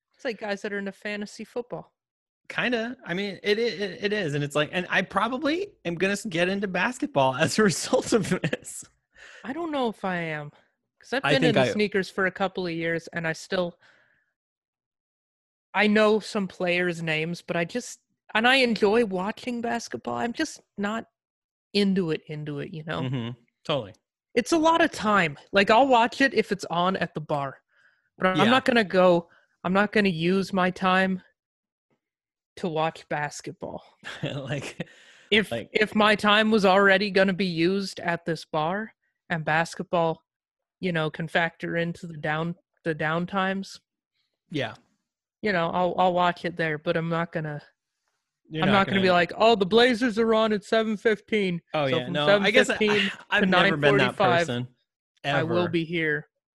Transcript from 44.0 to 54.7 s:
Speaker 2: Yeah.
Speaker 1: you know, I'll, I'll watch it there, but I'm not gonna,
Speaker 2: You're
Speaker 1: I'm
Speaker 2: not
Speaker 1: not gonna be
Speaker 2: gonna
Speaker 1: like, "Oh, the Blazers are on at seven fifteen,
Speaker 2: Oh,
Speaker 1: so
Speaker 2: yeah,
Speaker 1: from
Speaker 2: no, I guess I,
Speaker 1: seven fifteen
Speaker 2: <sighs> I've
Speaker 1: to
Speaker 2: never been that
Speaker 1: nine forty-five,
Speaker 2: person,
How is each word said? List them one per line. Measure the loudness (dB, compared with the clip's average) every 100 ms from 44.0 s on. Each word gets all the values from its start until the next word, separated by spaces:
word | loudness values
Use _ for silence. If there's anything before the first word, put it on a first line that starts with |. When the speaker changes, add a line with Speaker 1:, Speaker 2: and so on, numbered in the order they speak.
| _ _ _ _ _
Speaker 2:
Yeah. | -6 -6 -8 _ _ _ _ _ _
Speaker 1:
you | -2
know, | 0 0
I'll, | 0 -2 2
I'll | 2
watch | 4 0 0
it | -8 -4
there, | -4 -4
but | -2 -2
I'm | -2
not | -2 -4
gonna, | -6 -8 -10 -14 _ _ _ _ _ _ _ _
Speaker 2:
You're | -2
Speaker 1:
I'm | 2
Speaker 2:
not | 4
Speaker 1:
not | 2
gonna | 2
be | 4
Speaker 2:
gonna |
Speaker 1:
like, | 4 2 2
"Oh, | 4 4
the | 4
Blazers | 4 4 4 0 0
are | 2
on | 2 2
at | 0
seven | 0 0 2 0
fifteen, | 0 0 0 0 0 -2 _
Speaker 2:
Oh, | -2 0
Speaker 1:
so | 0
Speaker 2:
yeah, |
Speaker 1:
from | -2
Speaker 2:
no, | -2 4 4
I | 4
guess | 4 2
I, | 2
Speaker 1:
seven | 2 2 0
fifteen | -4
Speaker 2:
<sighs> | -4
I've | 0 4
Speaker 1:
to |
Speaker 2:
never | 4 4 4
been | 4 4
that | 2 2
Speaker 1:
nine |
forty-five, | 2 2 0
Speaker 2:
person, | -4 -6